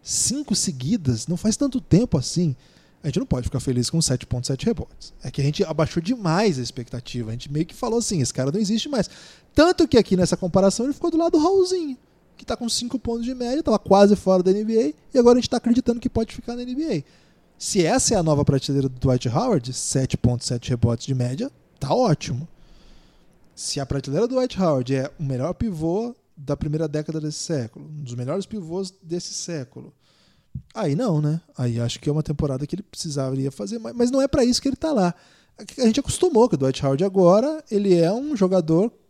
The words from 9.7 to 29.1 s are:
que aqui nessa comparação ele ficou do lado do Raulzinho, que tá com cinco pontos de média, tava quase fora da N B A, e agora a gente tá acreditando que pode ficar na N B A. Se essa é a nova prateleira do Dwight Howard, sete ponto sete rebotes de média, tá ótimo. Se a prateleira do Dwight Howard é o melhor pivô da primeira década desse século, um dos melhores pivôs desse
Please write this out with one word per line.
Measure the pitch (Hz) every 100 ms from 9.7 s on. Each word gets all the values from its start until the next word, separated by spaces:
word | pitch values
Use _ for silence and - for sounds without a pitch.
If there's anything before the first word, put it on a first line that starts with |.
| 359 311
que | 240
aqui | - 185
nessa | 175 180
comparação | 185 190 196 185 254
ele |
ficou | 285 349
do | 320
lado | 339
do | 330
Raulzinho, | 320 392 359 370 302 254 _ _ _ -
que |
tá | - 233
com | 233
cinco | - 240 254
pontos | 233 233
de | 233
média, | 254 240 277
tava | 320 214
quase | - 196 202 202
fora | 185 185
da | 185
N | 202
B | 214 220
A, | 277 - - 262
e |
agora | 240 247
a |
gente | -
tá | 240
acreditando | 233 240 247 233
que | 240
pode | 226 226
ficar | - - 240
na |
N | 247
B | 254
A. | 320 180 - _ _ _ _ _
Se | - 202 160
essa | 254 -
é | 214
a |
nova | 160 143
prateleira | 147 139 - 139 135
do | 131
Dwight | 135 127 120
Howard, | 131 254 175 120
sete | 127 - 139 131 -
ponto | 139 123
sete | - 120 -
rebotes | 123 123 117 -
de |
média, | 131 123 135 269 _ _ _
tá | 135
ótimo. | 202 247 147 - 123 165 - - - - - _ _ _ _ _
Se | - - 143
a | 135
prateleira | 139 135 147 233
do |
Dwight | 254 254 -
Howard | 180 139 123
é | 135 131 -
o |
melhor | 135 127 147
pivô | 185 233 160 165 185 240 240 _ -
da | 139 143
primeira | 151 151 160
década | 151 151 156
desse | 151 151
século, | - 156 113 - 151
um | 151
dos | 127 120
melhores | 123 180 196
pivôs | 220 160 175 190 _
desse | 160